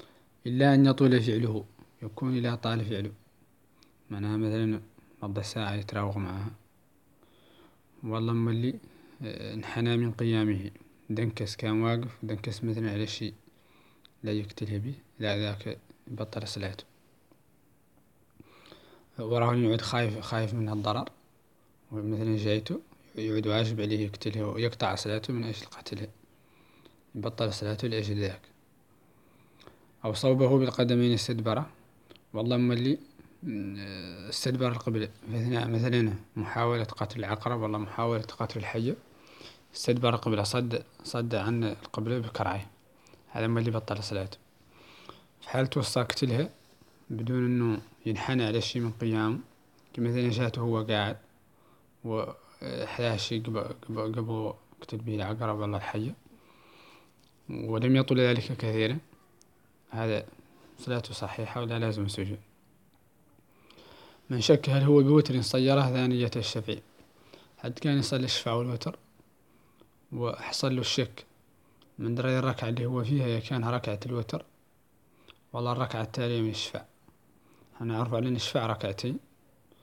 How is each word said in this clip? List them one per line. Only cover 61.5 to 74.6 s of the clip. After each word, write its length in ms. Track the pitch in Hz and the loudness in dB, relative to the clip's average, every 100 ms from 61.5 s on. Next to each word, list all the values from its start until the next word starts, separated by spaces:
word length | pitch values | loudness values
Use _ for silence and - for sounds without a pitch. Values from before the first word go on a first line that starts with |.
| 123 | -4
ولا 180 | 117 117 | -4 0
لازم 260 | 113 107 | 0 0
السجود. 340 | 101 101 98 104 - _ _ _ _ _ _ _ _ _ _ _ - - - - - - - | -4 -4 -6 -6 -12 _ _ _ _ _ _ _ _ _ _ _ -20 -20 -20 -20 -20 -20 -6
من 100 | 123 | -2
شك 300 | 110 143 143 | 6 6 6
هل 120 | 139 | 4
هو 200 | 139 147 | 8 8
بوتر 380 | 139 151 147 127 | 10 8 6 2
صيره 420 | 117 131 131 139 | 2 2 4 6
ثانية 480 | 131 127 127 123 120 120 | 4 2 2 2 0 0
الشفع، 400 | 110 113 107 - - - - - - - - - | -4 -4 -4 -6 -8 -20 -20 -20 -20 -20 -20 -12
حد 200 | 123 - | -10 -2
كان 200 | 151 143 | 2 2
يصلي 260 | - 131 | 2 0
الشفع 280 | 127 - 120 | 0 0 0
والوتر 460 | 117 123 117 - - - _ - _ _ _ _ _ - _ - | 0 0 -2 -6 -8 -16 _ -20 _ _ _ _ _ -20 _ -12
وحصل 600 | 127 120 - - - 139 | -6 -4 -4 -6 -2 0
له 60 | 127 | 0
الشك 460 | 117 - 123 - - _ _ _ _ _ - - | 0 0 -2 -4 -20 _ _ _ _ _ -20 -6
من 160 | 113 | -4
دري 240 | 120 127 131 | 0 2 2
الركعة 300 | 131 - 113 | 0 0 -2
اللي 180 | 120 120 | -2 0
هو 180 | 127 | 0
فيها، 220 | 117 143 123 | 0 2 2
يا 140 | 113 | 0
كانها 300 | - 131 113 | -2 -2 0
ركعة 300 | 120 117 104 123 | -2 -2 -6 -4
الوتر 380 | 120 110 156 - _ | -4 -4 -6 -8 _